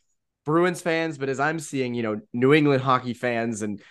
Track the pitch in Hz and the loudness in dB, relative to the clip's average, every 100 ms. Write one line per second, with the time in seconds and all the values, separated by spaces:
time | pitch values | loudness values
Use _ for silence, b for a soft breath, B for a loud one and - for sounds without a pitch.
0 | b _ _ _ - 160 180 165 175 165 | b _ _ _ -2 2 2 0 -2 -2
1 | 165 139 135 131 147 160 147 139 123 120 | -2 -4 -4 -2 -2 -2 -6 -4 -4 -2
2 | 110 107 - 120 131 156 147 135 131 127 | -4 -4 -6 2 4 6 6 4 2 0
3 | 123 113 123 117 117 107 107 98 b | -2 -4 -2 -2 -2 -4 -6 -8 b